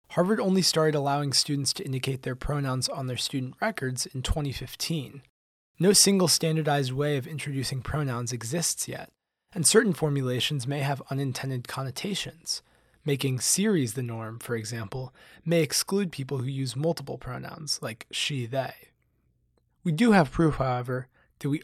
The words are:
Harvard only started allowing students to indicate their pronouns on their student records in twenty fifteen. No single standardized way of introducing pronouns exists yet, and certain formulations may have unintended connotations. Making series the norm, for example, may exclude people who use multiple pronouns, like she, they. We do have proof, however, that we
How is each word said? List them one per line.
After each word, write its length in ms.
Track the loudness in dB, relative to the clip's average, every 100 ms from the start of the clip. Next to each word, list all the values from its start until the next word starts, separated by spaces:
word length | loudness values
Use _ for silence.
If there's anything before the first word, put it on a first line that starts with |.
| _
Harvard 300 | 2 4 4
only 200 | 4 4
started 320 | 4 4 4
allowing 380 | 2 2 0 2
students 400 | 0 2 0 -2
to 140 | -4 -4
indicate 380 | -4 -2 -4
their 120 | -4 -4
pronouns 540 | -2 -2 -2 -2 -2
on 180 | -4 -6
their 80 | -4
student 400 | -4 -4 -6 -4
records 440 | -4 -2 -4 -4 -6
in 160 | -4
twenty 300 | -2 -2 -2
fifteen. 680 | -6 -10 -6 -4 -4 -4 -12 -20 _ _ _ _ 2
No 140 | 6
single 340 | 8 6 6 4
standardized 640 | 4 2 2 2 2 0
way 240 | 0 0 0
of 100 | -4
introducing 560 | -8 -6 -4 -4 -4
pronouns 520 | -2 -2 -2 -2 -4
exists 560 | -4 -4 -2 0 -2 -6
yet, 200 | -8 -12 _ _ _ _
and 120 | 0 4
certain 280 | 6 6
formulations 760 | 4 0 0 0 0 0 -2 -2
may 120 | -2
have 220 | -2 -2 -4
unintended 560 | -4 -2 -4 -4 -6 -6
connotations. 920 | -8 -8 -6 -6 -4 -6 -10 -8 -8 -10 _ _ _ -2
Making 340 | 0 0 0
series 540 | 0 2 4 2 2
the 100 | -2
norm, 360 | -6 -6 -8 -10
for 180 | -6 -6
example, 560 | -4 -6 -6 -8 -8 -12 -20 -10 0
may 160 | 2
exclude 500 | 2 0 0 0 0
people 280 | -4 -4 -4
who 60 | -2
use 300 | -4 -4 -2
multiple 420 | 0 -2 -6 -10
pronouns, 600 | -8 -10 -10 -10 -6 -6
like 240 | -6 -10 -10
she, 340 | -4 -2 -2 -2
they. 440 | -2 -4 -8 -20 _ _ _ _ _ _ _ _ _
We 120 | -2
do 180 | 4 6
have 180 | 8 6
proof, 260 | 4 2 2
however, 520 | 0 -2 -4 -6 -6 _ _ -8
that 100 | -4
we 140 | -4